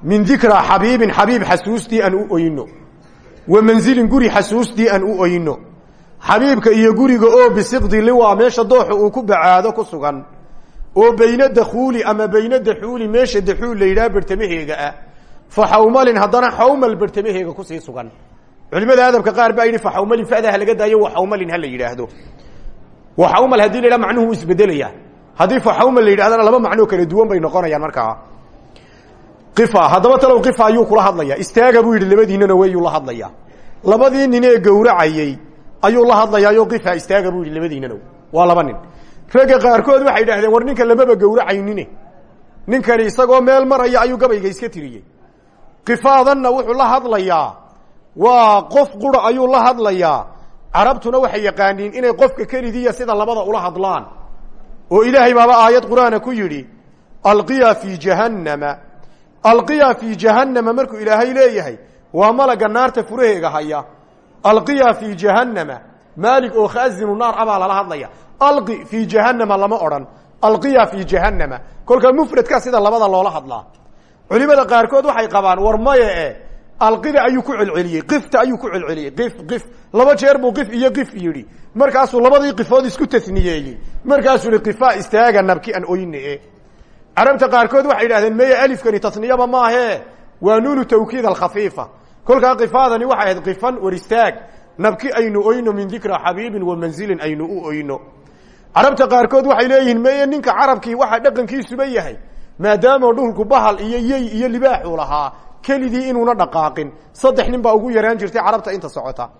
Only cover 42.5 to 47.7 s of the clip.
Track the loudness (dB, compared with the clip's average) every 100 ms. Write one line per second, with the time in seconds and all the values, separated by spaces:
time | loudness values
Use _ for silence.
42.5 | -20 -4 -4 0 0 0 0 2 4 4
43.5 | 2 2 0 2 0 0 0 0 0 -4
44.5 | -6 -12 -12 -16 -18 -20 _ _ _ _
45.5 | _ -20 _ -6 -2 2 4 4 2 0
46.5 | -2 -2 -2 0 0 -2 -4 0 -2 -2
47.5 | -8 _